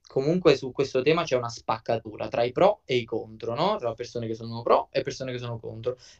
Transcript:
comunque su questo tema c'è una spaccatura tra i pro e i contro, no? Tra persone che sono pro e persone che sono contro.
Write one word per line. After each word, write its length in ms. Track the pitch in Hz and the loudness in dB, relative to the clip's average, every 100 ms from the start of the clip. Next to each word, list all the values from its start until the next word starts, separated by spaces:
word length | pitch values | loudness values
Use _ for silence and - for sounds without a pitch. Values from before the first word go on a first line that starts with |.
| - | -6
comunque 480 | 143 139 180 170 135 | -2 2 4 6 4
su 160 | 131 | 2
questo 300 | - 135 131 | -2 0 2
tema 220 | 131 165 | 4 2
c'è 120 | 180 127 | 2 0
una 140 | 120 | -2
spaccatura 800 | - - 110 - 113 113 104 110 | -4 -4 -2 -2 -2 -4 -8 -4
tra 140 | 110 | 0
i 100 | 123 | 0
pro 260 | 123 185 208 - | 4 4 4 0
e 100 | 127 | -2
i 80 | |
contro, 520 | 117 113 110 113 113 120 | 0 -4 -6 -8 -4 0
no? 200 | 180 208 | 0 0
Tra 160 | 120 | -2
persone 320 | 113 117 120 113 | -4 -6 -6 -4
che 100 | 113 | -6
sono 260 | 113 117 | -8 -4
pro 260 | 120 139 - | 2 2 2
e 100 | 139 | -4
persone 320 | 127 - 131 | -4 -6 -6
che 40 | 123 | -6
sono 220 | 120 117 | -6 -8
contro. 380 | 113 110 117 127 - | -10 -8 -6 -6 -10